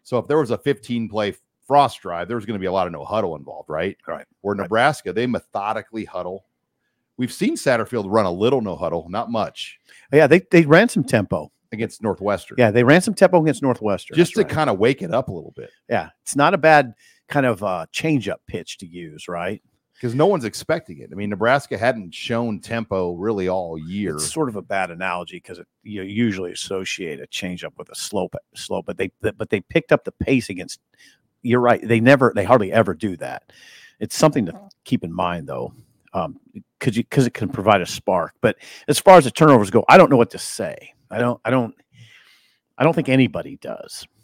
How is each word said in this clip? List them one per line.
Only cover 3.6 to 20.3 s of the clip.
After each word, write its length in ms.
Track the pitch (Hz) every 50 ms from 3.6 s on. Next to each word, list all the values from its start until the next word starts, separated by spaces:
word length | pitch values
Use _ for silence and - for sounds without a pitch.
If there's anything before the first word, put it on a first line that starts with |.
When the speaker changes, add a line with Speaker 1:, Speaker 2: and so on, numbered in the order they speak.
| - -
Speaker 1:
right? 260 | 76 80 90 98 - _ _
Speaker 2:
Right. 200 | 82 80 76 - _ _ _
Speaker 1:
Where 120 | - 101 101
Speaker 2:
Right. 80 | 101 95
Speaker 1:
Nebraska, 500 | 87 110 113 127 151 147 - - 95 87
they 140 | 110 123
methodically 760 | 123 117 - - _ - 101 98 107 110 110 98 _ 113 110 104
huddle. 400 | - - 90 87 90 95 95 _ _ _ _ _ _ _ _ _ _ _ _ _ _ _
We've 160 | - 127 120
seen 240 | - - 196 277 330
Satterfield 500 | - - 143 123 113 107 - 127 113 98 92
run 160 | 104 113 101
a 60 | 90
little 280 | 87 90 107 123 139 127
no 140 | 107 98 82
huddle, 320 | 76 90 80 85 82 82 85
not 220 | 95 113 117 113
much. 480 | 117 110 92 - - - - - - _ _ _ _ _ _ -
Speaker 2:
Yeah, 160 | 135 160 156
they, 140 | 120 156 185 - -
they 140 | - 170 165
ran 240 | 139 156 175 233 240
some 160 | - 202 139
tempo. 480 | - - 110 95 - 98 78 76 - _ _ _ _ 113
Speaker 1:
Against 280 | 107 113 - - -
Northwestern. 540 | 107 107 90 - 101 104 101 90 - - -
Speaker 2:
Yeah, 140 | 123 120 107
they 140 | 101 123 120
ran 160 | 127 156 185
some 120 | - 226 190
tempo 280 | - 196 175 180 170
against 200 | 156 156 127 -
Northwestern. 540 | 143 131 117 - 110 104 98 90 - - -
Speaker 1:
Just 200 | 156 175 - -
Speaker 2:
That's 120 | 220 185
Speaker 1:
to 80 | - -
Speaker 2:
right. 20 | 156
Speaker 1:
kinda 140 | 147 131 101
wake 280 | 92 107 127 139 -
it 120 | 98 82 87
up 140 | 127 -
a 60 | - 95
little 180 | 80 71 71 -
bit. 120 | 67 - - _ _ _ -
Speaker 2:
Yeah, 220 | 117 95 - - _ _
it's 120 | _ - -
not 160 | 139 143 165 196
a 40 |
bad 360 | 156 151 160 156 147 135 117 - _ _ _ _ _ _
kind 180 | - - 143 131
of, 160 | 123 110 92
uh, 260 | 107 98 92 85 80 -
change-up 480 | - - 156 160 156 127 98 101 - - _
pitch 300 | - - 90 82 - -
to 100 | - 95
use, 400 | 82 87 87 85 78 76 80 -
right? 340 | - 87 85 87 95 107 - _ _ _ _ _ _ _ _
Speaker 1:
'Cause 160 | 123 117 117
no 120 | 139 160
one's 180 | 196